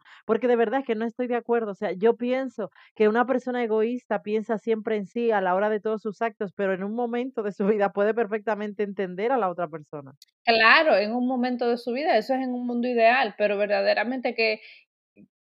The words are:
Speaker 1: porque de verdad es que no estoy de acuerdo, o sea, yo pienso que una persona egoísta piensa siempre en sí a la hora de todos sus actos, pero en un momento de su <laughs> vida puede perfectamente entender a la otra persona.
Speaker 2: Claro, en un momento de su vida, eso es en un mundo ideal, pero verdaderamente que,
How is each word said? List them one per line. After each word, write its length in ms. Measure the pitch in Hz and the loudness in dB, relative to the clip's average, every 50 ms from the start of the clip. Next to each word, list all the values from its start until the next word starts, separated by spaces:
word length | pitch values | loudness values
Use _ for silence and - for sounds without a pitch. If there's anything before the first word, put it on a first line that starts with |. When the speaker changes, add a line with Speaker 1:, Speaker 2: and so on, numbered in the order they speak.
| _ - - - - | _ -20 -20 -10 -2
Speaker 1:
porque 220 | - 226 220 254 | -2 0 2 2
de 80 | 247 247 | 2 4
verdad 240 | 226 233 214 233 269 | 4 4 2 2 0
es 60 | 269 | 0
que 80 | - 220 | -2 -4
no 100 | 214 226 | -2 -4
estoy 220 | 233 - - 247 | -6 -4 -6 -4
de 80 | 247 247 | -2 -2
acuerdo, 380 | 233 233 - 233 233 226 208 | -4 -2 0 0 0 0 -2
o 20 | 190 | -6
sea, 160 | - 214 175 | -4 -4 -4
yo 260 | 185 180 208 233 233 | -2 2 2 2 2
pienso 540 | 226 240 247 254 262 269 247 - - 196 - _ - - _ _ | 2 0 -2 -2 -2 -4 -6 -6 -8 -10 -10 _ -16 -20 _ _
que 140 | - 214 214 | 2 2 4
una 180 | 214 240 247 | 4 4 2
persona 380 | 247 262 254 254 254 247 247 240 | 2 0 -2 -2 -2 -4 -2 -2
egoísta 580 | 214 220 220 214 233 247 247 _ - 214 202 | 0 0 0 0 0 -2 -4 _ -4 -4 -4
piensa 360 | - 208 214 220 208 - 226 190 | -2 -2 -2 -2 -2 -2 -4 -4
siempre 380 | - 233 220 220 208 233 220 | 0 -2 -2 -2 0 -2 -2
en 100 | 208 196 | -2 -4
sí 260 | - - 240 233 233 | -4 -4 -2 0 2
a 80 | 214 196 | 2 2
la 160 | 190 180 180 | 2 2 2
hora 120 | 190 208 214 | 2 2 0
de 120 | 220 208 | 0 -2
todos 200 | - 214 220 202 | -2 -4 -4 -4
sus 220 | - 220 180 - | -6 -8 -6 -4
actos, 300 | 233 226 214 - 214 180 - | -4 -4 -4 -6 -8 -8 -4
pero 180 | - 202 190 190 | -4 -2 -2 -2
en 100 | 175 196 | -2 -4
un 100 | 208 220 | -6 -4
momento 480 | 240 240 233 240 240 254 269 - 233 | -4 -4 -4 -4 -4 -6 -6 -6 -6
de 80 | 208 208 | -6 -6
su 160 | 190 - 196 | -4 -2 0
<laughs> 100 | 196 220 202 | 0 2 2
vida 120 | 196 196 | 0 0
puede 220 | - 202 202 214 214 | 0 0 0 0 2
perfectamente 720 | 233 226 196 226 214 202 226 208 202 214 214 196 - 208 | 0 -2 -2 -4 -6 -4 -4 -4 -4 -4 -8 -6 -6 -6
entender 480 | 202 190 208 196 180 180 180 214 247 | -6 -4 -6 -6 -6 -4 -4 -2 0
a 40 | 269 247 | 0 0
la 120 | 196 185 | 0 -2
otra 160 | 170 175 175 | -2 -4 -6
persona. 480 | 151 165 156 147 - 156 147 135 131 - _ - _ _ _ - | -6 -8 -12 -14 -14 -14 -14 -14 -16 -20 _ -20 _ _ _ 0
Speaker 2:
Claro, 520 | 240 226 226 220 226 262 320 311 311 214 | 2 4 6 8 8 6 6 6 4 4
en 180 | 190 208 214 233 | 4 2 0 0
un 120 | 247 247 | -2 -2
momento 420 | 254 269 247 247 254 247 240 247 240 | 0 0 0 -2 -2 -2 -2 0 -2
de 80 | 240 233 | -2 -2
su 140 | - 247 | -2 -4
vida, 240 | 233 269 311 349 277 220 | -4 -2 0 2 2 0
eso 160 | - - 262 | 2 0 -2
es 60 | 262 | -2
en 100 | 262 254 | -2 -4
un 140 | 247 247 247 | -6 -6 -6
mundo 200 | 240 240 240 240 247 | -4 -4 -2 -2 0
ideal, 460 | 247 233 226 226 247 269 254 208 - - | 2 4 4 4 4 4 0 -2 -2 -2
pero 180 | 208 208 208 | 0 0 0
verdaderamente 800 | 196 208 202 202 196 196 208 208 202 208 233 262 254 240 247 233 | 0 0 0 0 0 2 2 0 0 0 -2 -4 -4 -4 -4 -2
que, 260 | 226 226 220 214 - - - - - _ _ _ _ _ _ _ - 196 _ _ _ _ | 0 0 0 -2 -4 -8 -20 -20 -20 _ _ _ _ _ _ _ -20 -20 _ _ _ _